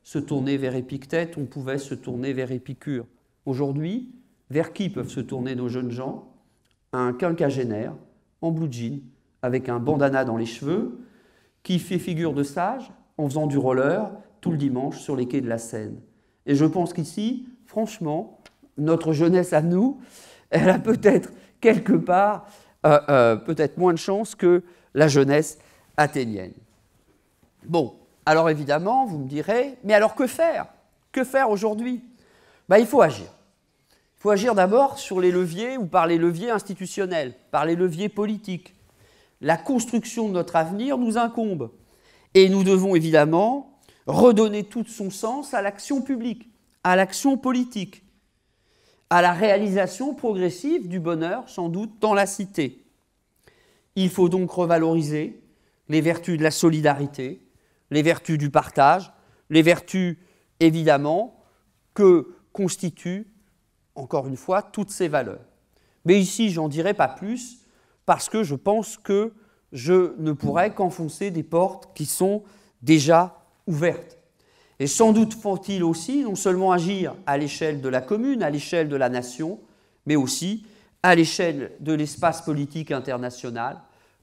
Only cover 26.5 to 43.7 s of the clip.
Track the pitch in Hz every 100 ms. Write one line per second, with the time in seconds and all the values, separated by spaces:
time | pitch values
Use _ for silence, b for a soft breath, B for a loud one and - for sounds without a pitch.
26.5 | - _ _ _ _ _ _ _ _ _
27.5 | _ - 170 117 - _ _ 151 160 165
28.5 | 151 139 151 190 262 247 151 131 147 147
29.5 | 233 285 254 202 208 214 - 254 - 330
30.5 | 233 - _ _ _ _ 262 254 269 247
31.5 | 202 220 214 247 247 - b b b b
32.5 | b b 208 233 277 165 110 85 - _
33.5 | _ _ _ _ _ _ _ 202 196 240
34.5 | 208 185 226 277 - - 185 180 180 180
35.5 | 170 240 262 175 185 165 165 170 165 233
36.5 | 208 - 180 185 - 185 170 131 - _
37.5 | 151 160 170 185 160 208 - 208 214 -
38.5 | 175 - _ _ b b b b b 143
39.5 | 160 - 247 226 233 - 233 214 180 170
40.5 | 165 160 202 262 262 233 220 233 240 220
41.5 | 165 117 - _ b b b b 190 190
42.5 | 196 190 190 196 175 160 156 151 170 220
43.5 | 277 -